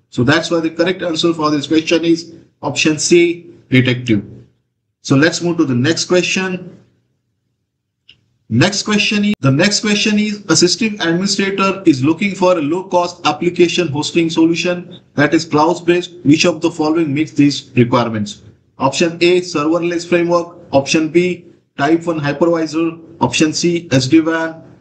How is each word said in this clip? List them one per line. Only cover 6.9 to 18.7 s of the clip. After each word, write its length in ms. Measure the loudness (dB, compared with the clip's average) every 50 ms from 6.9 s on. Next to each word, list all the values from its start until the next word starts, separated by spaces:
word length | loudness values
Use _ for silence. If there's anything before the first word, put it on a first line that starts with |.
| _ _ _ _ _ _ _ _ _ _ _ _ _ _ _ _ _ _ _ _ _ _ _ _ -20 _ _ _ _ _ _ -4
Next 340 | 0 2 2 2 0 -4 -4
question 420 | -2 0 0 0 0 -2 0 0
is, 80 | -2 -2 0
the 100 | 0 0
next 300 | 2 4 2 2 0 0
question 360 | -2 -2 -2 0 0 0 0
is, 280 | 0 0 -2 -4 -6 -2
a 80 | 0 2
system 380 | 2 4 2 2 0 -2 -4 -2 -2
administrator 840 | -2 -2 -2 0 -2 -2 -2 -2 -2 -2 0 0 0 0 0 0 2
is 180 | 2 2 2 2
looking 300 | 0 0 0 -2 -4 -2
for 220 | 0 2 2 2
a 40 | 2
low-cost 640 | 0 -2 -4 -4 -4 -2 0 0 0 -2 -6 -4 -4
application 600 | -4 -2 0 -2 -2 2 2 2 2 2 -2 -2 -2
hosting 400 | -2 -4 -4 -2 -2 0 0 0
solution 720 | 2 2 2 2 2 0 -2 -4 -4 -4 -8 -14 -18 -20 _ _ -2
that 180 | 0 0 2 2
is 100 | 0 0
cloud-based. 680 | 0 0 2 2 2 0 -2 0 0 0 0 0 -6 -12 -4 2
Which 220 | 2 4 4 4
of 160 | 0 0 0
the 100 | -4 -4
following 420 | -2 -2 -2 0 0 0 0 -2 -2
meets 200 | -2 -4 -4 0
these 380 | 2 2 2 2 -2 -10 -4 0
requirements? 680 | 0 2 2 2 0 0 0 -4 -6 -6 -6 -8 -16 -20 -20 -20 _ _ _